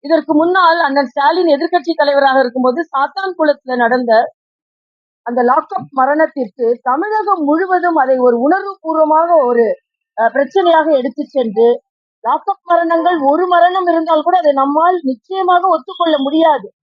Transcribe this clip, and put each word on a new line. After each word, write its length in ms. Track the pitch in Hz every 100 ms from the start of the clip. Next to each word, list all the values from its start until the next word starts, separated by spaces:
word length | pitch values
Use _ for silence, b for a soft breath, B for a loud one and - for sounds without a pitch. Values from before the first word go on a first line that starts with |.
இதற்கு 280 | 285 320 -
முன்னால் 460 | 302 339 370 349 330
அண்ணன் 280 | 285 277 277
ஸ்டாலின் 420 | - 277 339 349
எதிர்க்கட்சி 380 | 277 339 349 277
தலைவராக 460 | 320 285 277 277 262
இருக்கும்போது 400 | 254 320 254 247
சாத்தான்குளத்துல 920 | 330 262 285 370 392 359 311 285 262 247
நடந்த 360 | 240 254 240 220 240 _ _ _ _ _ _ _ _ _ -
அந்த 140 | 240
லாக்அப் 480 | 247 277 302 370 -
மரணத்திற்கு 760 | 269 262 294 320 285 254 - 233 240
தமிழகம் 600 | 262 269 415 427 403 381
முழுவதும் 540 | 285 311 370 359 349 320
அதை 200 | 262 262
ஒரு 180 | 247 240
உணர்வுபூர்வமாக 920 | 269 370 392 381 320 311 311 311 339 339 247
ஒரு, 200 | 240 220 175 _ _ _ -
அ, 120 | 226
பிரச்சனையாக 580 | 240 285 392 349 320 311 285
எடுத்து 280 | 247 254 277
சென்று 420 | 277 233 208 233 247 _ _ _ _
லாக்அப் 400 | 226 302 - 392
மரணங்கள் 540 | - 339 339 330 330 349
ஒரு 260 | 277 302 359
மரணம் 400 | 349 349 370 359
இருந்தால் 360 | 330 320 320
கூட 140 | 302 370
அதை 140 | 311
நம்மால் 480 | 277 269 294 339 359
நிச்சயமாக 680 | 277 254 _ 381 370 359 370
ஒத்துக்கொள்ள 480 | 320 254 370 339 302
முடியாது. 500 | 269 311 320 285 190 _